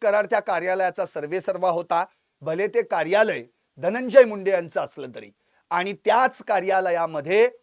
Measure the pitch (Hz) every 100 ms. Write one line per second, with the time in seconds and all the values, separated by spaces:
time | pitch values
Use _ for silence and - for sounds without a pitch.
0 | 202 208 202 220 208 175 180 190 185 175
1 | 180 156 147 185 180 180 185 170 170 170
2 | 185 _ _ _ 147 165 202 233 214 175
3 | 160 202 220 147 120 _ _ - 170 233
4 | 254 269 240 208 190 185 170 190 151 -
5 | 135 113 104 _ _ _ _ 170 190 196
6 | 202 226 262 - 233 202 180 190 185 170
7 | 165 156 147 202 240 240